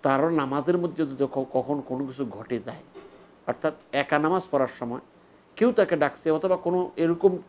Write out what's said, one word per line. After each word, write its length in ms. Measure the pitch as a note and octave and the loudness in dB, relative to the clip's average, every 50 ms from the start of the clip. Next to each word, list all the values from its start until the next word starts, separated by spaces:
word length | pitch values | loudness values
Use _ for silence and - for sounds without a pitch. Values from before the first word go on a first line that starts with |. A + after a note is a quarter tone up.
তার 300 | - C#3 C3+ C3+ D3+ E3 | 2 2 4 4 2 2
নামাজের 460 | E3+ D#3 C#3 C3 C3+ D3 D3 E3+ F3 | 2 0 0 0 -2 -2 0 0 0
মধ্যে 280 | F3+ F3 E3+ - E3 D#3 | 0 0 -2 -2 -4 -4
যদি 220 | C#3 C3+ B2+ C#3 C3 | -4 0 -2 -2 -2
ক-, 140 | - C#3 C3+ - - | 0 -4 -4 -2 -2
কখন 280 | C3 B2+ C3 D3 C#3+ | -2 0 0 -4 -4
কোনো 240 | B2+ - B2+ B2+ C#3 | -4 -6 -6 -6 -6
কিছু 200 | C3 B2+ C3+ C#3 | -6 -6 -6 -8
ঘটে 340 | A2+ G2+ G#2 A2+ - B2 A#2 | -8 -8 -12 -6 -6 -6 -6
যায়, 240 | - - - - - - - - - - - - - - - - - | -6 -8 -14 -14 -18 -20 -20 -20 -20 -20 -20 -20 -20 -20 -20 -10 -6
অর্থাৎ 260 | - A#2+ - - D#3 D3+ - - - | -6 -6 -2 -2 -4 -4 -4 -14 -4
একা 280 | - C#3 C#3 - D3+ D3 | -2 -2 0 2 0 2
নামাজ 280 | D3+ D#3 F3+ F#3 F3+ - | 2 2 0 0 -2 0
পড়ার 160 | - C#3 C3 | 0 0 0
সময় 320 | B2 - - C3 A#2 A#2+ - - - _ - - - - - _ _ - | 0 -4 -8 -8 -8 -8 -8 -10 -16 _ -20 -20 -20 -20 -20 _ _ 0
কেউ 160 | - G#3+ B3 | 2 2 4
তাকে 240 | A#3+ - G3 D3 F3 | 4 4 2 2 2
ডাকছে, 360 | D3+ D3 C#3 - - - D#3+ | 2 2 0 -2 -2 0 0
অথবা 240 | D#3 D#3 - F#3+ F#3 | 0 2 2 0 0
কোনো 360 | F#3 - F3 F3 F3+ F3+ - - | 2 2 0 0 0 0 -2 -2
এরকম 420 | - E3 E3 E3+ E3+ F#3+ F#3+ F#3 E3+ - | 0 2 2 2 6 6 4 4 4 -6